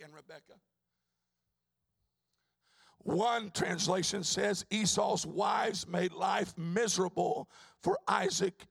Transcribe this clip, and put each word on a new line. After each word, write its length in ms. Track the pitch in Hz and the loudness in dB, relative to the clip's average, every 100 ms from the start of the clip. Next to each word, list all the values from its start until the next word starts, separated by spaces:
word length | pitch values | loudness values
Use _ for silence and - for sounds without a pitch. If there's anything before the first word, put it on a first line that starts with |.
and 100 | 156 | -20
Rebekah. 460 | 151 143 160 - - _ _ _ _ _ _ _ _ _ _ _ _ _ _ _ _ _ _ _ _ _ _ - _ | -20 -20 -20 -20 -20 _ _ _ _ _ _ _ _ _ _ _ _ _ _ _ _ _ _ _ _ _ _ -20 _
One 540 | - 170 226 233 208 | -2 2 2 0 -4
translation 720 | - - 170 143 185 170 202 | -4 -2 0 0 2 0 -2
says 420 | 170 - 202 190 - | -2 0 0 0 -2
Esau's 560 | 214 202 - 208 185 | 0 2 2 2 0
wives 600 | 160 160 208 220 226 196 165 | -2 0 0 2 0 -2 -4
made 260 | 175 180 | -2 -2
life 460 | - 190 196 190 - | 0 0 0 -2 -4
miserable 880 | 165 180 233 180 - - 180 - - - - _ | -2 0 2 2 0 0 -2 -2 -6 -16 -20 _
for 160 | - - - | 0 0 2
Isaac 580 | 202 269 - 185 - - | 2 2 0 -2 -2 -10